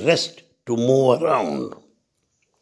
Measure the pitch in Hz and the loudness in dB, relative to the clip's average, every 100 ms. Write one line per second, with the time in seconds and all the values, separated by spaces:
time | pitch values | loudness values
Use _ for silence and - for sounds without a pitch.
0 | 123 165 - - _ _ - 117 120 135 | 0 -2 -4 -12 _ _ -6 -2 2 4
1 | 131 120 165 131 85 71 60 - _ _ | 4 2 2 0 -2 -4 -8 -12 _ _
2 | _ _ _ _ _ _ | _ _ _ _ _ _